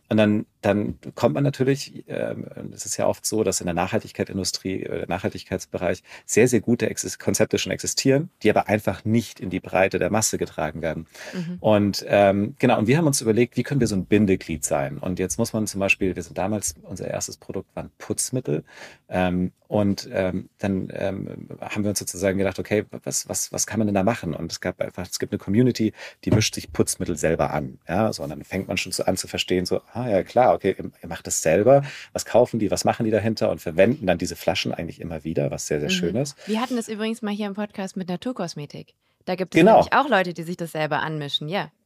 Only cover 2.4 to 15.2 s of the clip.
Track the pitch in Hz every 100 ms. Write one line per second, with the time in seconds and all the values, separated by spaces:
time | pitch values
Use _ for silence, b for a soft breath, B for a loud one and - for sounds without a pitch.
2.4 | - - - - - - 98 - - 107
3.4 | 98 - 90 85 92 110 - - 95 98
4.4 | 90 - 98 95 - 87 - 87 101 92
5.4 | - 95 - - 90 90 B B - 104
6.4 | 123 120 - 120 113 - - - - 101
7.4 | 110 98 95 95 - - 135 135 170 _
8.4 | 107 - - 104 - 90 107 113 - -
9.4 | 95 90 92 92 95 92 87 107 107 90
10.4 | 92 - 78 80 80 80 80 B B 185
11.4 | 170 180 107 104 101 - - 101 101 101
12.4 | 104 - 123 113 107 151 156 139 113 107
13.4 | 123 - - 143 113 98 87 104 101 95
14.4 | - 78 - 76 69 73 95 90